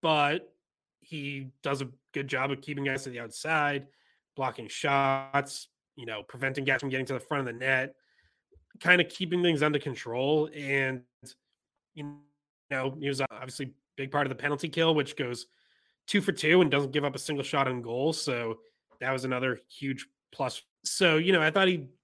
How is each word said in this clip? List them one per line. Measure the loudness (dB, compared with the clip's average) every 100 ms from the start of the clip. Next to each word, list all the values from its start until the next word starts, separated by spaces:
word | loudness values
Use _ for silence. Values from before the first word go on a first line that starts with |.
but | 2 4 4 2 -4 _ _ _ _ _
he | _ -10 -8 -8 -10 -8
does | -2 -2
a | -4 -10 _
good | -6 -2
job | 0 0
of | -2
keeping | -6 -4
guys | -2 -2
to | -6
the | -10
outside, | -10 -10 0 2 2 0 -6 _ _ _ _
blocking | -4 -4 -4 -10
shots, | -4 2 4 4 0 0 -2 -2 -8 -14 _ _ -14
you |
know, | -10 -8
preventing | -10 -6 -4 -2
guys | 0 0
from | 0
getting | -4 -2
to |
the | -4
front | -2 -2
of | -2
the | -4
net, | 0 0 0 -8 _ _ _ _ _ -20 _ -6
kind | 4 4
of | 4
keeping | -2 -4 2
things | 2 4
under | 2 2
control. | -2 -8 -6 -2 2 2 2
And, | -4 -2 0 0 -4 -10 _ -20 -20 _ _ _ _ _
you | -14 -14 -14 _ _ _ _ _
know, | -4 -2 -2
he | -4
was | -2 -2
obviously | -4 -12 -10 -10
a | -10 _ -10
big | -4
part | 0 0
of |
the |
penalty | -2 -2 -2 -4
kill, | 2 4
which | 4 2 -2
goes | -4 -4 -10 _ _ _ _ _ 0
two | 0
for | 2
two | 0 6 6
and | 8
doesn't | 4 2
give | 0
up | 0
a | -4
single | -6 -4
shot | -2 2 2
on | 0
goal. | -4 0 0
So | 0 -2 -2 -2 -6 -12 _ _ _
that | -2
was | -2
another | 0 0 0 -2 _
huge | -10 -6 -6 -8 _ _
plus. | -6 -6 -6 -16 _
So, | -6 2 4 4
you | 4
know, | 4
I | 4
thought | 4 4
he | 2 -4 _